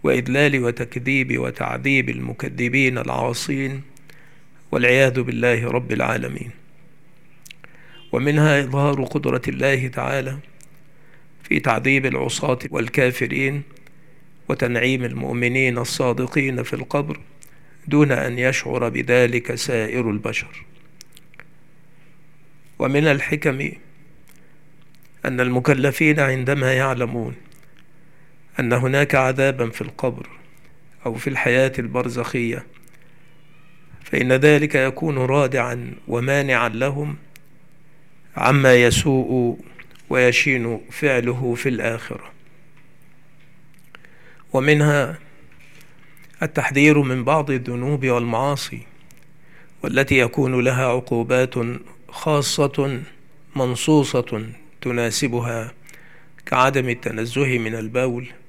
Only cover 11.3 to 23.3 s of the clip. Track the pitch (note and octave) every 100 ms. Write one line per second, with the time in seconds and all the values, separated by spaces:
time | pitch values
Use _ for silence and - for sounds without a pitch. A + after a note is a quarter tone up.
11.3 | - - D3 B2 A#2 C3+ C3+ C3 C3 C3
12.3 | - - B2+ C#3+ - A#2 - B2+ B2 B2
13.3 | C3+ C3+ C#3+ C#3+ - - - - - -
14.3 | - - - A#2+ A#2+ B2 C3 B2 B2+ C3
15.3 | A#2+ A#2+ C3 C3 A#2+ A#2 - C3 A#2 B2+
16.3 | D#3 C3+ B2 A#2+ D3 C3 C#3+ D3 D3+ -
17.3 | - - - - - - D3 D3 B2+ B2+
18.3 | B2 B2+ C3 C3 B2+ A#2+ B2+ B2 B2 A#2+
19.3 | A#2+ - A#2+ - A#2+ A2 A#2+ A2+ G#2 A2
20.3 | A2 - - - - - - - - -
21.3 | - - - - - - - - - -
22.3 | - - - - - C3 C#3+ D#3 C#3 -